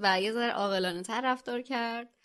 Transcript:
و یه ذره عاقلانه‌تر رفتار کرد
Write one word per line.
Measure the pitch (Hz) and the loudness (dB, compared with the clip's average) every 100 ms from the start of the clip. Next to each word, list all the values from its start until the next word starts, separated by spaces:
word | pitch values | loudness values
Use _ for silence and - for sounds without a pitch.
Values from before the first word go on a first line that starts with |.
و | 202 185 | 4 4
یه | 196 | 2
ذره | 233 240 | 0 0
عاقلانه‌تر | - 196 190 185 175 180 226 | 0 0 2 0 -2 -4 -2
رفتار | 262 254 - 240 | 0 0 -2 -6
کرد | 247 247 233 233 240 _ | -4 -2 -2 -4 -8 _